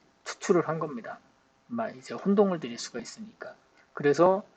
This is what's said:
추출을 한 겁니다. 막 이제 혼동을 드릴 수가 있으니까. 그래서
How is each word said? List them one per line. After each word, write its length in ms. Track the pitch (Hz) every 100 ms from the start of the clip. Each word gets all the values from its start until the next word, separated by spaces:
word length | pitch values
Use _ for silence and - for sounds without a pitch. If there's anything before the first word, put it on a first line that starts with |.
| _ _
추출을 440 | - - - 175 151
한 100 | 160
겁니다. 400 | 156 120 104 - _ _ _ _ -
막 300 | 117 110 127
이제 180 | -
혼동을 460 | 120 190 202 196 170
드릴 180 | 127 117
수가 200 | - 120
있으니까. 560 | 120 - 107 - - - _ _ _
그래서 500 | - 143 139 180 190 -